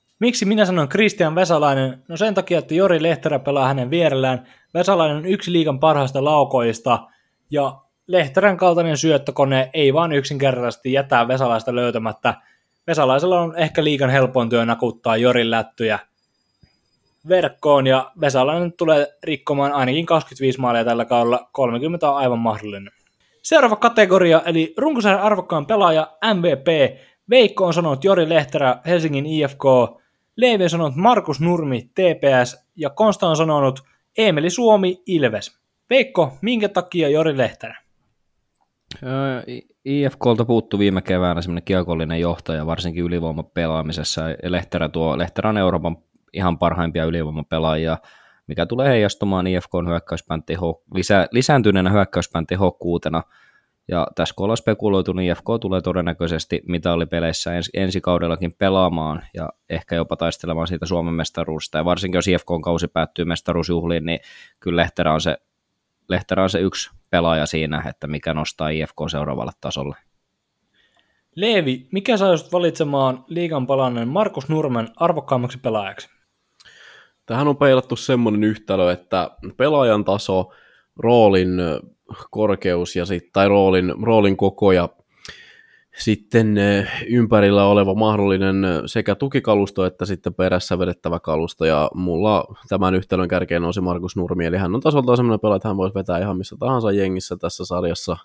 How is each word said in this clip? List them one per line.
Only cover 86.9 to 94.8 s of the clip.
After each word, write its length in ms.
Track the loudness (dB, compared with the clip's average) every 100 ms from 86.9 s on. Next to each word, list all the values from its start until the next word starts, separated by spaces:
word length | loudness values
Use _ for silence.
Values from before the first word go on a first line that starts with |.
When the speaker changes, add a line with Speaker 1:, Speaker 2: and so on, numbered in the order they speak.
| -8 -2
Speaker 3:
ympärillä 580 | 2 4 4 6 6
oleva 300 | 6 4 4
mahdollinen, 680 | 2 2 2 2 2 2 0
ö, 180 | 0 -2 -4
sekä 280 | -4 -2
tukikalusto 720 | -2 -2 -2 2 2 2 -2 -4
että 200 | -2 -6
sitten 280 | -6 -6
perässä 440 | -2 0 0 -2 -2
vedettävä 420 | -2 -4 -6 -6
kalusto. 440 | -4 -4 -4 -2
Ja 260 | 0 2 0
mulla 500 | -2 -2 0 2 0 -2 -12 -8
tämän 260 | -2 0
yhtälön 340 | 0 -2 -2 -2
kärkeen 340 | -2 -2 -2
nousi 180 | -2 -4
Markus 360 | -4 -4 -6 -6
Nurmi, 280 | -4 -2
eli 120 | -2 -2
hän 180 | -2
on 60 | -2